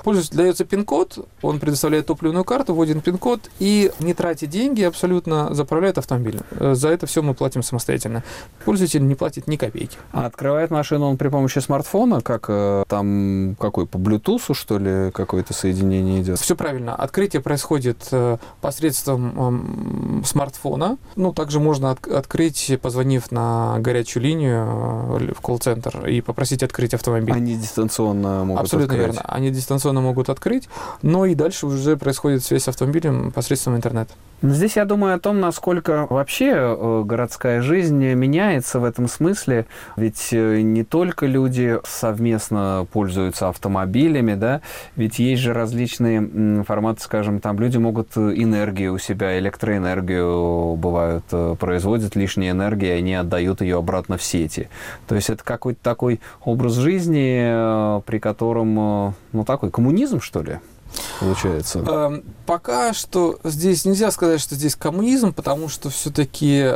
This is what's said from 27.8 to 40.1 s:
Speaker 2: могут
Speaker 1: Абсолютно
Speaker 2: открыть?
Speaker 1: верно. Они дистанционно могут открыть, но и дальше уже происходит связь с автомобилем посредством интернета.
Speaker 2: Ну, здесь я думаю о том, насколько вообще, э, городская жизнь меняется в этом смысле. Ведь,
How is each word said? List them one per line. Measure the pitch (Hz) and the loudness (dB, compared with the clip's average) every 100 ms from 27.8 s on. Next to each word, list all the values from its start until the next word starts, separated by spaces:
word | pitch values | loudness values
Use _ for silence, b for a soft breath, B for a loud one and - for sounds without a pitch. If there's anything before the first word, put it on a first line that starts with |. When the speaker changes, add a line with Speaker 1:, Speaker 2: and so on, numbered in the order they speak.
| 110 - 107 101 98 95 95 | -2 0 0 2 0 0 0
Speaker 2:
могут | 92 | 0
Speaker 1:
Абсолютно | - 156 135 123 | 0 0 2 0
Speaker 2:
открыть? | 117 113 | 0 -2
Speaker 1:
верно. | - | -4
Они | 131 135 | -2 -2
дистанционно | 131 127 139 143 135 | -2 -2 0 2 2
могут | 131 127 127 | 2 0 -2
открыть, | 139 196 262 - B B B | -2 0 -2 -4 B B B
но | 147 180 190 | 2 4 4
и | 151 | 4
дальше | 160 - 143 | 0 -2 -2
уже | 135 143 147 | 0 2 2
происходит | 139 131 147 135 | 0 0 0 0
связь | - 135 | 2 0
с | - | 0
автомобилем | - 135 160 160 127 127 | 0 0 2 0 0 -2
посредством | 127 127 135 135 120 | -2 -2 -2 0 0
интернета. | 117 117 113 - - - | 0 -2 -4 -10 -20 -2
Speaker 2:
Ну, | 139 | 2
здесь | 143 214 214 | 4 2 2
я | 202 | 2
думаю | 208 196 180 | 2 2 2
о | |
том, | 202 202 | 0 2
насколько | 180 165 - 180 165 151 147 | 0 0 0 0 2 0 2
вообще, | 131 135 - 269 185 | 0 0 0 2 4
э, | 123 113 113 113 107 | 2 0 0 0 0
городская | 113 120 - 127 120 | 0 -2 -2 0 2
жизнь | 127 180 170 143 | 2 2 4 4
меняется | 131 127 131 156 208 143 - 127 | 4 4 4 4 2 2 0 0
в | 120 | 0
этом | 117 123 | 0 -2
смысле. | - 160 208 - 120 - B B - | 0 0 0 0 0 -2 B B -2
Ведь, | 110 | -2